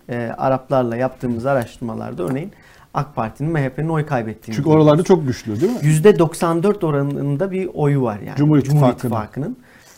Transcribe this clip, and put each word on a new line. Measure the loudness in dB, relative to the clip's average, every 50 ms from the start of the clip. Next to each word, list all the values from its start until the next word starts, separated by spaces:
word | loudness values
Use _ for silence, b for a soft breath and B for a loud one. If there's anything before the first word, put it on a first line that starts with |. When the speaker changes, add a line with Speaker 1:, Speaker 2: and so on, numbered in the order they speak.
| _ -10
Speaker 1:
e, | -8 -6 -6 -6 -6 -2
Araplarla | 0 0 0 0 -2 0 0 0 0 0 -2
yaptığımız | -2 -4 -4 -4 -6 -6 -6 -4 -4 -2
araştırmalarda | -2 0 -2 -2 -4 -10 -12 -12 -10 -10 -10 -10 -10 -8 -6 -6
örneğin | -4 -4 -6 -8 -10 b b b b b b b b b
ak | -6 -6 -6 -4
Parti'nin | -6 -6 -6 -6 -6 -6 -4
M | -2 -2 -2
H | -2
P'nin | -4 -4 -4 -2
oy | -2 -2 -2
kaybettiğini | -2 -2 -4 -4 -4 -8 -12 -12 -8 -6
Speaker 2:
Çünkü | -2 2 4
Speaker 1:
görüyoruz. | 4 6 6
Speaker 2:
oralarda | 6 6 4 4
çok | 4 2 2 2
güçlü, | -2 -4 -4 -6 -6 -4 0
değil | 0 0 0
mi? | 0 0
Speaker 1:
Yüzde | 0 2 4 6 6 6 6
doksan | 4 0 0 -2 -2 0 0 0 0
dört | 0 0 0 -2
oranında | -2 0 0 0 -2 -2 -4 -2 -2 -2 -2 -2 -4
bir | -4 -4 -6 -6 -4
oyu | 0 0 2 2 2 0
var | 0 -2 -4
yani | -8 -8 -2
Speaker 2:
Cumhur | 0 2 4 4 4
Speaker 1:
Cumhur | 4 4 4 4 4 4
Speaker 2:
İttifakı'nın. | 2
Speaker 1:
İttifakı'nın. | 0 -4 -4 -4 -4 -6 -6 -8 -8 -8 -8 -8 -12 b b b b b b b